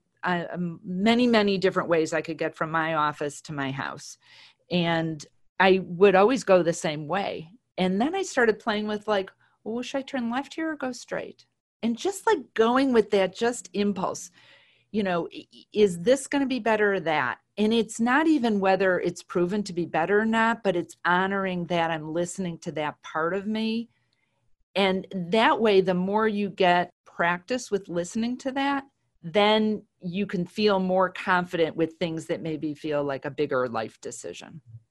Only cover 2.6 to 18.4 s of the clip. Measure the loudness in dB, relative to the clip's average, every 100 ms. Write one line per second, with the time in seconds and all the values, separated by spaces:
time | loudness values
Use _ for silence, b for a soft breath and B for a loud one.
2.6 | -4 -2 0 0 -2 -2 -8 -8 -12 -6
3.6 | -6 -6 -8 -10 -16 -20 b b b b
4.6 | _ -2 0 0 -2 -6 -12 _ _ 2
5.6 | 4 4 0 4 6 8 6 2 4 4
6.6 | 4 -2 -4 -6 -6 -4 -4 -8 -12 -20
7.6 | _ -2 0 0 -2 -2 -4 2 2 2
8.6 | -2 -4 -4 -6 -2 -2 -2 _ _ _
9.6 | -10 -8 -6 -8 -6 -6 -4 -6 -8 -8
10.6 | -6 -6 -8 -8 -10 -10 -10 -16 _ _
11.6 | _ _ -4 -2 -4 -2 0 0 -2 0
12.6 | 2 4 4 2 2 2 0 0 -2 -2
13.6 | -8 -2 -2 0 -4 -6 -12 b b b
14.6 | b b b -4 -2 -2 -4 -10 -18 -20
15.6 | -6 2 2 2 2 2 2 -2 0 -2
16.6 | 0 2 2 2 0 0 0 -4 _ -2
17.6 | 2 2 0 -2 2 2 4 4